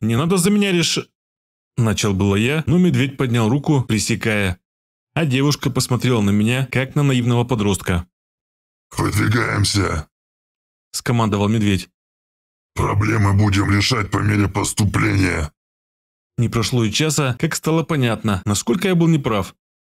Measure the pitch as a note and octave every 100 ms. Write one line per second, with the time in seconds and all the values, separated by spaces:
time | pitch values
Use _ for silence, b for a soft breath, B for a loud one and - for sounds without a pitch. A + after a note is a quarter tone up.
0 | A2 A#2 E3+ F#3+ F3 G#3 G3+ F3 D#3 -
1 | - _ _ _ _ _ _ - A2+ F#2
2 | G#2+ F#2+ G2+ G2 A#2 D#3 C#3+ F3 F3+ B2
3 | C#3 C#3 C3 A#2+ A2 C#3+ D3+ C#3 A#2+ G#2+
4 | - A2 A2+ G#2 G2 F2+ _ _ _ _
5 | _ D3+ D#3+ B2+ C#3+ C#3 C3+ B2 - A#2+
6 | B2 A#2+ G2+ G#2 A2 B2+ C3 B2 C3 D3
7 | C#3+ B2+ A#2+ A#2+ A#2+ A#2+ G#2 F#2+ - F2
8 | - _ _ _ _ _ _ _ _ -
9 | - G#2 G#2+ A#2 G#2+ G#2+ G2 G#2 F2+ D#2
10 | - _ _ _ _ _ _ _ _ -
11 | - A#2+ A2 G2+ G#2 A2+ G#2 F#2 - _
12 | _ _ _ _ _ _ _ - - G2+
13 | G#2 A2 G2+ G2 G#2 G2 G2+ G2+ G2+ A#2+
14 | G2+ G2+ G2+ G#2 G2+ G2 F#2+ - G2+ -
15 | - G2+ F#2 E2 D2+ - _ _ _ _
16 | _ _ _ - A#2 A2+ G#2 B2 A2 G2+
17 | D#3 D3+ C3+ A#2+ D#3+ - D#3 D#3+ D#3+ D#3
18 | A#2+ G#2+ A2 F#2 G#2 G2 - G3 F#3+ F3
19 | E3 D#3+ C3+ G#2 F2+ - _ _